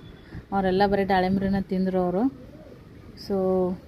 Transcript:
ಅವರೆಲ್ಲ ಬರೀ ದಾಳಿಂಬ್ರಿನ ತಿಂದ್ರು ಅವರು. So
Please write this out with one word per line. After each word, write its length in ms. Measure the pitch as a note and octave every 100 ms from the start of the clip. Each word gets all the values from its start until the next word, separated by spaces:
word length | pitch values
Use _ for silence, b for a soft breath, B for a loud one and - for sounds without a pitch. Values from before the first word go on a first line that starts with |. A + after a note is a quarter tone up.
| - B B B B
ಅವರೆಲ್ಲ 340 | G3 F#3+ F#3 G3+
ಬರೀ 180 | G3
ದಾಳಿಂಬ್ರಿನ 560 | F#3+ F#3+ F#3 G3 G3 G3
ತಿಂದ್ರು 400 | F#3+ F#3 F#3 F#3
ಅವರು. 200 | F3+ F3+ C4 - - - - - - - - - -
So 60 | G3+ F#3 F#3 F3+ F#3